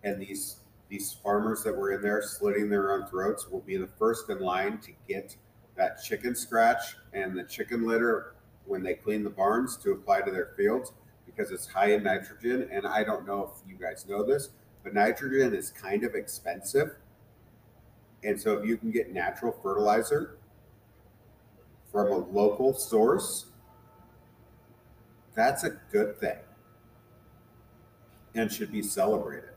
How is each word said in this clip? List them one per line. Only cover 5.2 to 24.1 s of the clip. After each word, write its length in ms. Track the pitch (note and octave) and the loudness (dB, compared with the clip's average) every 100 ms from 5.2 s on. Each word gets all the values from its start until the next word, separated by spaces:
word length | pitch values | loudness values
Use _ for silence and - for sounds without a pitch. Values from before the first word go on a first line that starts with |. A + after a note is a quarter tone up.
| - - _ - - - | -6 -18 _ -20 -20 -2
that 260 | - - | -2 0
chicken 320 | - G#2+ B2 | -6 -4 -2
scratch 600 | B2 - A2+ A2+ - - - - | -4 -2 4 6 4 -2 -12 -10
and 240 | G2 F#2+ F#2 | -6 -4 -4
the 80 | |
chicken 420 | F2 - A2 A#2 A2+ | -8 -8 -4 -2 2
litter 480 | A2+ A#2 G#2+ - - - - - | 2 4 2 -2 -20 -20 -20 -6
when 160 | G2 | -4
they 120 | F#2 | -2
clean 300 | F2 - G#2+ | -4 -2 -2
the 60 | G#2 | -4
barns 460 | G2 G2+ A2+ B2+ - | 0 2 2 0 -2
to 140 | G2+ | -2
apply 280 | G2 - G2 | -2 2 2
to 100 | G3 | 2
their 220 | F#3+ - - | -2 -4 0
fields 360 | G2+ E3+ B3+ - - - | 2 2 -4 -16 -20 -20
because 260 | - - G#3 | -20 -6 -6
it's 160 | F#3 - | -6 -6
high 260 | F#2+ G#2 | 2 4
in 100 | G#2 | 4
nitrogen. 680 | G2+ F#2+ - - A#2 B2+ - | 2 -2 -4 -6 -2 -2 -2
And 160 | G2 G2+ | -4 -2
I 180 | A2 | 0
don't 220 | G#2+ A2 G2 | 0 -2 -4
know 240 | G2+ G2 | -6 -6
if 140 | - F#2+ | -10 -20
you 80 | F2+ | -10
guys 280 | F2 - F#2+ | -8 -8 -6
know 160 | G2+ | -2
this, 280 | G#2+ C#3+ - - _ - | 2 2 0 -16 _ -16
but 100 | G2 | -6
nitrogen 640 | G2+ G#2 - C3+ C3+ B2+ | 2 2 2 0 4 4
is 160 | G2+ D#2 | 2 -4
kind 340 | - F#2+ G2+ | -10 -2 -2
of 100 | A#2 | 0
expensive. 840 | - - - F2 F2+ - C3+ D3 - - _ - - - - - - - - - - | -4 -6 -8 -8 -6 0 0 0 -4 -20 _ -20 -20 -20 -20 -20 -20 -20 -20 -20 -10
And 180 | G#2 G2+ | -4 -2
so 180 | A2 G#2 | 0 0
if 80 | G#2 | 0
you 100 | A2+ | -2
can 140 | A2+ | 0
get 220 | - - | 0 -2
natural 400 | F#2 F2 - A#2 - | -2 -4 -2 -4 -4
fertilizer 760 | G2 G2 G#2 A2 A2+ D3 E4 - - - - - _ - - _ - - - - - - - | -2 2 4 4 4 0 0 -12 -20 -20 -20 -20 _ -20 -20 _ -20 -20 -20 -20 -20 -20 -4
from 180 | G#2 G2+ | 0 2
a 100 | G2 | 2
local 560 | F2+ G2 G#2 - C3 | 0 4 4 6 2
source, 720 | C3+ - A2 A2+ - - - - - - - - - - | 2 2 4 6 4 0 -6 -10 -20 -20 -20 -20 -20 -20